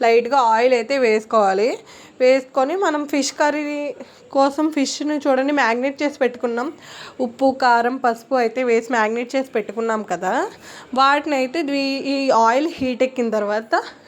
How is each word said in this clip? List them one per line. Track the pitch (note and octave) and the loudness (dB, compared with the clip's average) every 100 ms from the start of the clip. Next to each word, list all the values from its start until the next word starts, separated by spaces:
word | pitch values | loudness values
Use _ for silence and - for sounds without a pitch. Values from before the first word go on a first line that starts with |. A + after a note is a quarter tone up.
లైట్గా | A#3 A#3 A#3 C#4 A3+ A3 | 4 4 4 2 4 4
ఆయిల్ | B3 B3 | 4 2
అయితే | A3+ C#4 A#3+ | 0 0 2
వేసుకోవాలి. | G#3+ A3 A3+ G3 F#3+ A#3 G4 - - - - | 2 2 2 4 2 0 -2 -10 -20 -16 0
వేసుకొని | B3+ C4 C4 C#4 C4 F#4 | 4 4 0 -2 0 0
మనం | F#4 D4+ D4 | 0 -2 -2
ఫిష్ | D4 C4+ - | -2 -2 0
కర్రీ | D4 D4 D4 D4 D4 - - - - C4+ | 0 0 -4 -6 -8 -10 -16 -20 -4 0
కోసం | C#4 C#4 D#4 D4 | 2 2 -2 0
ఫిష్ని | C4+ - D4 D4+ C#4+ | -2 -2 -4 -2 0
చూడండి | C4 C4+ D4 | 0 2 2
మ్యాగ్నేట్ | A#3 A#3+ C4+ C#4 | 2 0 -2 -2
చేసి | D4 C#4+ | -4 0
పెట్టుకున్నాం. | A#3+ B3 A#3+ A#3 C#4 - - - - - B3 | -2 -2 -6 -4 -6 -10 -18 -20 -14 -8 -6
ఉప్పు, | - C4+ C4 | 0 0 2
కారం, | B3+ A#3 A#3+ C4 | 4 4 2 0
పసుపు | B3 A3+ - C4 | -2 -2 -2 0
అయితే | A3+ A#3 B3+ | 0 0 0
వేసి | A#3 A#3 A#3+ | 0 0 0
మ్యాగ్నేట్ | G#3+ A#3 A#3+ C4+ | 0 -2 -4 -4
చేసి | C4 A3+ | -4 -4
పెట్టుకున్నాం | G#3 G#3+ A3+ A3 G3+ | -6 -4 -4 -4 -4
కదా, | F3 F#3 B3+ G#4 - - - - B3+ | -4 -2 -2 -4 -8 -20 -20 -6 0
వాటిని | C4+ D4 D4+ C#4 | 2 2 0 -2
అయితే | C4 D#4+ C#4+ | -2 -4 -4
ద్వి-, | C#4 C4+ C4+ C4+ | -2 -2 -4 -4
ఈ | C#4 C4+ A3+ A3+ | -2 0 2 4
ఆయిల్ | B3+ D#4+ - | 2 0 -4
హీట్ | C4 B3 B3+ | -4 -2 -2
ఎక్కిన | C4 A#3 G#3+ | -2 -2 -2
తర్వాత | G3+ G#3 A3+ F4 - - | -2 -4 -2 -4 -4 -12